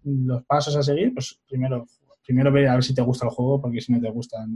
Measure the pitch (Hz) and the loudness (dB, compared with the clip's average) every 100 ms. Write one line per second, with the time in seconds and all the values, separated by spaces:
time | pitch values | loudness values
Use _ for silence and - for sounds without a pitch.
0 | 143 135 127 123 - 147 147 147 139 147 | -4 -2 -2 -2 0 -2 0 0 2 2
1 | 240 254 - - - 131 131 123 - _ | 0 -2 -8 -14 -8 -4 -2 -4 -8 _
2 | _ _ - 127 139 139 135 127 123 127 | _ _ -2 2 4 4 4 4 2 0
3 | 123 123 117 - 127 139 123 117 - 120 | 0 0 -2 -2 0 0 -2 -4 0 0
4 | 113 117 117 113 110 | 0 -6 -10 -10 -10